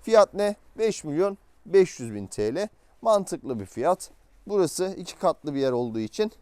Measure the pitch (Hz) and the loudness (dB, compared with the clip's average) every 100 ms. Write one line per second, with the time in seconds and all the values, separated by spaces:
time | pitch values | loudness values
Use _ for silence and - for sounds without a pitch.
0 | - 220 196 196 208 208 - - 220 196 | 6 6 6 2 -2 -2 -14 -2 -2 -2
1 | 156 147 196 196 _ _ - 196 185 - | -4 0 -2 -2 _ _ 2 4 4 0
2 | 117 104 98 - 107 143 214 _ _ _ | -10 -10 -10 -4 -4 -2 -6 _ _ _
3 | 226 214 190 170 - 120 98 - 139 185 | 2 2 0 -8 -6 -8 -8 -2 0 0
4 | - - _ _ - 202 165 - 185 190 | -4 -20 _ _ -4 0 0 0 -4 -6
5 | 175 - 180 151 151 139 135 123 123 110 | -14 -2 0 0 -4 -2 0 0 -2 -4
6 | 110 - 214 - | -6 -4 -4 -4